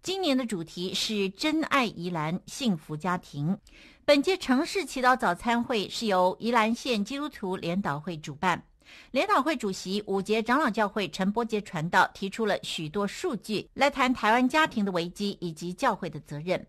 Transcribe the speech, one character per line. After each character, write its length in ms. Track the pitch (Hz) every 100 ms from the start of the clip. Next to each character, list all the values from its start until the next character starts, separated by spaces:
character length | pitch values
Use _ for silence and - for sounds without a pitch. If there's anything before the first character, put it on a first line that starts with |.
今 180 | - 381
年 160 | 359 262
的 80 |
主 180 | 240 190
题 300 | 165 - 180
是 380 | 190 - 214 190
“真 320 | - 311 311
爱 240 | 311 277 233
宜 240 | - 170
兰 280 | 175 156 180
幸 320 | - - 262 170
福 180 | -
家 220 | 151 185 180
庭”。 400 | - 143 147 202 - - - - -
本 160 | 294
届 140 | 277 370
城 300 | - 254 330
市 180 | 392
祈 160 | 285 -
祷 160 | 247 254
早 180 | 208
餐 300 | 175 240 240
会 240 | 240 240 180
是 160 | -
由 320 | 226 185 180 -
宜 120 | 220
兰 240 | 240 220
县 280 | 233 285 226
基 140 | 202 277
督 100 | 294
徒 300 | - 196 185
联 240 | 165 185
导 180 | 202 143
会 160 | 151 165
主 160 | 151
办， 280 | 143 185 165 - _ - - -
联 140 | 254 349
导 140 | 381
会 160 | 269 302
主 160 | 208
席 320 | 190 180 202 208
五 140 | 196
节 220 | 190 214
长 180 | 214 254
老 80 | 302
教 180 | 202 202
会 220 | 214 196
陈 240 | - 190
伯 100 | 208
杰 160 | 233 214
传 260 | 196 175 160
道 180 | 190 -
提 160 | - 190
出 160 | -
了 100 | 220 185
许 240 | - - 156
多 200 | 202 202
数 280 | - 370
据， 320 | 233 - 202 -
来 160 | - 277
谈 240 | 269 254
台 200 | 254 208
湾 140 | 233 254
家 200 | 311 311
庭 180 | 262
的 80 | 202
危 160 | 180 170
机 300 | - 202 -
以 100 | 175
及 220 | 156 175
教 220 | 180 269
会 160 | 202 165
的 100 | 151
责 180 | - 147
任。 260 | 165 180